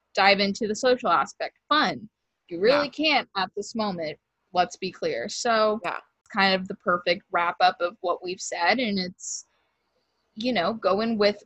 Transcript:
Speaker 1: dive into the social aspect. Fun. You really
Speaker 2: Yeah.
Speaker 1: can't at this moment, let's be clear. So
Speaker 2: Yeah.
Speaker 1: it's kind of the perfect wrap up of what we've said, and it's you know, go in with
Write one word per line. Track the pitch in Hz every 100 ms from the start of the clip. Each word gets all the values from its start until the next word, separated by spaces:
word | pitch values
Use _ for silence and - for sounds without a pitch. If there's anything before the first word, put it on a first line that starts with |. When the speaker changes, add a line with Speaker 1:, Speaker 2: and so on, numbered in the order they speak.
| _
Speaker 1:
dive | - 196 196
into | 202 196 214
the | 214
social | 254 247 202
aspect. | 156 - - 156 _ -
Fun. | 302 208 131 214 _ _ _ -
You | 170
really | 214 294 285
Speaker 2:
Yeah. | -
Speaker 1:
can't | 311 262 - 196
at | 185 202
this | 208
moment, | 226 208 175 156 151 _ _ _
let's | 180 180 -
be | 185
clear. | - 165 117 202
So | - 240 220 214 214
Speaker 2:
Yeah. | 165 - - _
Speaker 1:
it's | -
kind | 214 190
of | 190 190
the | 190
perfect | 196 175 180 175 -
wrap | 175 170 -
up | 185 180
of | 175 -
what | 175 -
we've | 180 190
said, | - 175 175 233
and | 226 196
it's | 180 - - - - _ _ _ _ _ _ _ _ 214
you | 247
know, | 214 170
go | 226 185 196
in | 226 220
with | 208 202